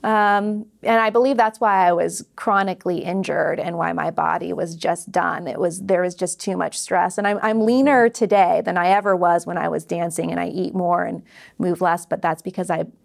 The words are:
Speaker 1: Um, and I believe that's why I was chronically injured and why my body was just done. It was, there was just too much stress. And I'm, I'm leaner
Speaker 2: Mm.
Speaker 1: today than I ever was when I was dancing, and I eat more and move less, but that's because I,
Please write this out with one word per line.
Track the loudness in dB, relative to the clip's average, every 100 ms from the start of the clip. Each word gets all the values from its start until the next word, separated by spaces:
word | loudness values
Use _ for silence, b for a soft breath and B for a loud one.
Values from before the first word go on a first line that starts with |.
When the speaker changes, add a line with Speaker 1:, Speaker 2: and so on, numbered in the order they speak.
Speaker 1:
Um, | -2 2 4 2 0 -4 -8 _
and | 0 2
I | 4
believe | 4 4 4
that's | 0 2
why | 2 4 4
I |
was | 2 0 -4 -14 -8
chronically | 0 0 0 -4 -4 -4
injured | -4 -4 -2 0 0 -2
and | -4 -4
why | -4
my | -2 -4
body | -2 -2 -2 -4
was | -4 -6 -4
just | -4 -4 -2
done. | -2 -2 -2 -6
It | -4
was, | -4 -2
there | -2 0
was | 0
just | -4 -6 -6
too | -6 -4
much | -4 -6
stress. | -2 0 0 0
And | -2
I'm, | 0
I'm | 0 0
leaner | 2 4 4 6 4
Speaker 2:
Mm. |
Speaker 1:
today | 2 2 4 4 2 0
than | 0
I | 2
ever | 4 2 2
was | 4 2 0
when | -4
I | -2
was | -4 -4
dancing, | -4 -4 -4 -4
and | -2
I | -4
eat | -4 -4
more | -2 0 0
and | -2 -6 -12 B B B
move | -2 0
less, | 0 0
but | -2 -4
that's | -2 -4
because | -6 -6 -4
I, | -4 -4 -10